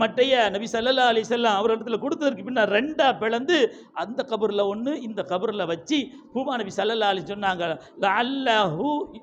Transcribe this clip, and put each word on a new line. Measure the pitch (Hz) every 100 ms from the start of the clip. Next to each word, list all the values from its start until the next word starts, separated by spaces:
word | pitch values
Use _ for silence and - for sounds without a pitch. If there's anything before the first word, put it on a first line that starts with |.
மட்டையை | 220 175 262 262 208
நபி | 196 220
ஸல்லல்லாஹு | 226 240 262 247
அலைஹி | 226 220
வஸல்லம் | 240 233 196
அவரிடத்துல | 220 220 220 220
கொடுத்ததற்கு | 254 320 285 208 190
பின்னர் | 254 202 202
ரெண்டா | 285 311 277 175
பிளந்து | 220 233 269 330 240 - - -
அந்த | 175 254 -
கபர்ல | 220 208 202 202
ஒண்ணு, | 208 240 320 233
இந்த | 208 -
கபர்ல | 185 220 208 170
வச்சு | 165 - 294 226 - -
பூமா | 240 269 247
நபி | 196 -
ஸல்லல்லாஹு | 208 226 202
அலைஹி | 190 156
சொன்னாங்க, | 202 196 185 170 156 - -
"லஅல்லஹு, | 190 202 240 277 262 214 190 156 277 294 196 -